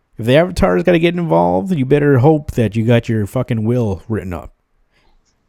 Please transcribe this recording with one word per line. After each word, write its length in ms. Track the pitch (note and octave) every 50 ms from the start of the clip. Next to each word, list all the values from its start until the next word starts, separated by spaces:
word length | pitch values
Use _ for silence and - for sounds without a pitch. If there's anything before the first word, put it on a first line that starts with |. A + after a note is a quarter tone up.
| _ _ _ -
If 80 | G#2+
the 100 | A#2 C3
Avatar's 460 | D#3 F3 F#3 F3 - G3 F#3 F3+ F3+
gotta 160 | E3+ F3+ F3 E3
get 160 | E3 E3+ E3+
involved, 580 | F3 E3+ D#3 D#3+ E3+ F3 F3 F3+ F#3+ G3 F#3+ F#3
you 120 | C#3+ C3
better 320 | C3 C#3+ D3 D3 D3 C#3 A#2+
hope 340 | B2 D#3 D#3 D3 - -
that 240 | - B2+ A2+ G#2 G2+
you 80 | A#2 G#2+
got 240 | A#2 A#2+ A#2 - -
your 180 | A2 A2 G#2
fucking 380 | - - C3 A#2+ - B2 A2+ G#2+
will 380 | A2 B2 B2+ A#2 G#2 F#2+ F2 - -
written 240 | A2 F#2+ F2+ F#2+ F2
up. 180 | D2 - - - _ _ _ _ _ _ _ _ _ _ _ _ _ _ _ _ _ _